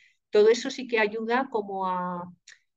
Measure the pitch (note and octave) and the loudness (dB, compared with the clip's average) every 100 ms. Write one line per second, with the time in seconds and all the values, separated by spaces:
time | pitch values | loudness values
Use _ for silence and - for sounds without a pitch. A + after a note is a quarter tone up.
0 | _ _ _ G#3 G#3+ A#3 - - - A3+ | _ _ _ 4 6 4 0 -8 -4 0
1 | G#3 A3+ A3+ A#3+ C4+ A3 G3+ F#3+ F#3+ F3+ | 0 -2 -2 -2 -2 -4 -6 -4 -4 -4
2 | F3+ F3 F3 F3+ - - _ | -4 -8 -12 -16 -20 -20 _